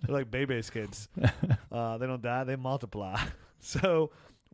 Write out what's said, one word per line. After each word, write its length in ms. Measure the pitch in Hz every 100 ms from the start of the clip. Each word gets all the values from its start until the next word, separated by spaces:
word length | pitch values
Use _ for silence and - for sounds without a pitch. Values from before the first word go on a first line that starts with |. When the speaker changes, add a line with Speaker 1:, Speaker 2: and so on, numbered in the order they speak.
| -
Speaker 1:
like 200 | 143 120
Bebe's 400 | 127 139 120 110
kids. 400 | 113 104 98 -
Speaker 2:
<laughs> 580 | 185 127 - 170 117 -
Speaker 1:
Uh, 260 | 117 117 113
they 80 | 127
don't 160 | 127
die, 220 | 120 127
they 120 | 127 131
multiply. 640 | 131 135 107 104 95 101 - -
<laughs> 180 | - _
So 500 | - 139 190 160 156 - - _ -